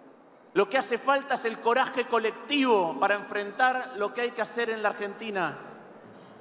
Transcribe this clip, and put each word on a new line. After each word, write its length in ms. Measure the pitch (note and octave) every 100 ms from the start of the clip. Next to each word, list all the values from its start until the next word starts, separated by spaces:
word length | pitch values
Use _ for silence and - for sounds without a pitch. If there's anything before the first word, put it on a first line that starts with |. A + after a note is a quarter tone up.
| - - - - -
Lo 140 | F3 G3
que 100 | C4
hace 200 | B3+ A3+
falta 360 | - C#4 C4+
es 100 | B3
el 160 | A3+ A3+
coraje 480 | A3 B3 B3+ B3+ A#3+
colectivo 920 | A3+ A3 G#3+ A3+ C#4+ C4 G#3 E3+ D#3+
para 160 | G3
enfrentar 800 | G3+ G3 G#3 G3+ G3+ B3+ B3+ B3 G3+
lo 160 | G#3
que 100 | A#3+
hay 80 | A#3+
que 100 | A#3+
hacer 280 | G#3+ A#3 A#3
en 120 | A3
la 60 | G#3
Argentina. 680 | - G3+ G3 A3+ G3 D#3+ C#3 - - - - - - - -